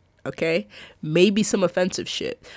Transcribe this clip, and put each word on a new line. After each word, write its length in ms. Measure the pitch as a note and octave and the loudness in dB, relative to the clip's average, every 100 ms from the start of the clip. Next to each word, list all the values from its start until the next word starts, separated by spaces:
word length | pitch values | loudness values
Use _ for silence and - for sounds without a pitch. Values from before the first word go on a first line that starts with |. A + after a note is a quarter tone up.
| _ _ | _ _
okay? 440 | - - E3 E3 G#3 - - - | -12 -4 -2 -2 -4 -16 -20 -12
Maybe 400 | D#3 E3 G3 G3+ | -2 4 4 4
some 220 | G3+ G3+ | 0 2
offensive 440 | F3 - F#3 - - | 0 0 -2 -2 -8
shit. 380 | - - - - | -6 -8 -8 -16